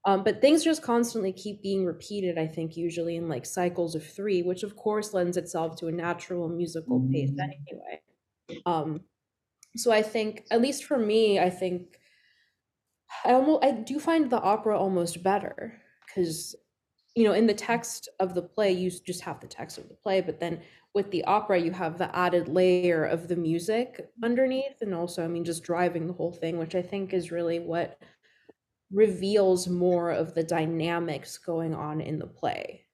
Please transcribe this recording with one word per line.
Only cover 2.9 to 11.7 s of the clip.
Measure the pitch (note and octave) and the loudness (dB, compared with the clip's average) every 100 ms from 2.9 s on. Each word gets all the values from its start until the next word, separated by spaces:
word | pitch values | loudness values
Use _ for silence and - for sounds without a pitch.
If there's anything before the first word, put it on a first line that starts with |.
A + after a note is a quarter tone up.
| E3 E3 E3 | -2 -4 -4
in, | E3+ | -4
like, | C3 | -6
cycles | - - F3 F3 E3+ | -6 -2 -2 0 -4
of | D#3+ - | -4 -10
three, | - G#3 F#3 | -8 0 0
which | F3 F3+ | 0 -4
of | G#3 - | -6 -6
course | G#3+ G#3+ G#3 | -2 -2 -2
lends | F#3+ F3 F3 | 0 0 -2
itself | E3 E3+ E3 E3 | -4 -4 -4 -4
to | E3 | -6
a | |
natural | E3 E3+ E3+ - F3 E3 | -4 -4 -4 -6 -4 -4
musical | E3+ E3+ D#3+ D#3+ B2+ C3 | -4 -4 -6 -2 0 2
pace | C#3+ C#3 C#3 | 0 0 -2
anyway. | - C#3+ - D#3+ - D#2 _ _ _ _ - - F3 | -6 -8 -16 -14 -14 -16 _ _ _ _ -16 -8 -2
Um, | E3 D3+ D3+ - _ _ _ _ _ - A#3 | -2 -2 -6 -10 _ _ _ _ _ -16 -2
so | A#3+ | 2
I | A3 | 4
think, | A3 A3+ G#3+ G#3+ - | 2 -2 -4 -6 0
at | A#3 | 2
least | C4 C#4+ | 2 0
for | - C4+ | -2 0
me, | G#3 A3 G#3+ G3 | 4 4 6 6
I | F3+ | 2
think | F3+ F#3 | 0 -4